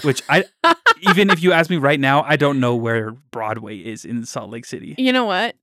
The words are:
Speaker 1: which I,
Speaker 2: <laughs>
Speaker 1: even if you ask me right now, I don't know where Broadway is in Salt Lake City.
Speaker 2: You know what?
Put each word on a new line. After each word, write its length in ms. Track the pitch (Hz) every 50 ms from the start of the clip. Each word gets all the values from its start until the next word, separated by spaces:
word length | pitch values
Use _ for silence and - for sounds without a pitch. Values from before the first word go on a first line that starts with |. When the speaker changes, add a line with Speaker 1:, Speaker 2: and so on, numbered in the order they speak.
| -
Speaker 1:
which 180 | 147 131 - - -
I, 140 | 143 170 - - _ _ -
Speaker 2:
<laughs> 120 | 339 339 - _ 494 - - 170 208
Speaker 1:
even 200 | 190 175 208 196
if 120 | 185 160
you 100 | 170 180 175
ask 160 | 165 170 160
me 80 | 180 165
right 220 | 135 139 151 147
now, 240 | 139 135 139 147 147 139
I 80 | 147
don't 240 | 139 147 143 143 135
know 160 | 127 123 120
where 360 | 120 113 117 113 117 110 110
Broadway 640 | 113 131 _ 127 - 117 110 107 110 113 110 104 107 98
is 280 | 82 110 110 110 -
in 200 | - 117 120 113
Salt 240 | - - 131 110 104
Lake 140 | 107 117 123
City. 280 | - - - - - - -
Speaker 2:
You 160 | 254 254 254
know 120 | 254 247
what? 300 | 214 190 180 220 233 - -